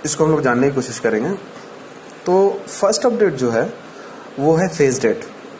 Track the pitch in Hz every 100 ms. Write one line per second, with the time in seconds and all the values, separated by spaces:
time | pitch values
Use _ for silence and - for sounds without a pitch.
0 | 151 - 156 151 127 120 139 135 127 117
1 | 113 107 143 196 - - - - - -
2 | - - - 185 196 196 - - 196 220
3 | 254 214 202 135 123 113 180 - - -
4 | - - - - 147 160 185 160 135 127
5 | 113 - - - -